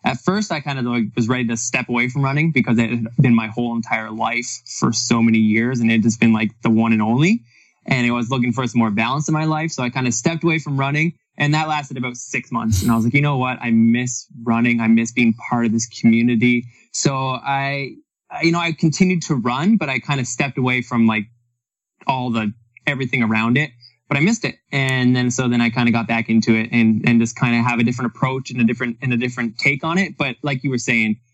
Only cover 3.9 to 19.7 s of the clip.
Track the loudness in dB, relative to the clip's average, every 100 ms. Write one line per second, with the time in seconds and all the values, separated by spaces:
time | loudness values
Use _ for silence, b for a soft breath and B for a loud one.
3.9 | -6 -6 -4 -4 -2 -6 -12 -14 -4 -2
4.9 | -2 0 2 4 4 2 2 0 0 2
5.9 | 2 2 2 2 2 0 -2 0 2 2
6.9 | 2 2 2 2 0 b b b b -4
7.9 | 0 0 0 -2 -2 -2 -2 -2 0 0
8.9 | 0 -2 -2 -2 -2 0 -2 -4 -4 -6
9.9 | -2 -4 0 -2 0 -2 -2 -2 -2 -2
10.9 | 0 -2 -4 _ -4 0 0 0 -4 -6
11.9 | -8 -8 -8 -8 -8 -6 -6 -2 0 0
12.9 | 0 2 2 2 0 -2 -4 0 4 4
13.9 | 2 0 -8 -14 -10 -2 2 2 2 4
14.9 | 4 2 2 2 0 -4 -2 0 -2 -4
15.9 | 0 4 4 2 2 2 0 -4 B B
16.9 | -4 -2 -2 -4 -4 -4 -2 -2 -4 -8
17.9 | -12 _ _ _ -2 0 0 -2 0 0
18.9 | 2 2 2 -2 -2 -2 0 2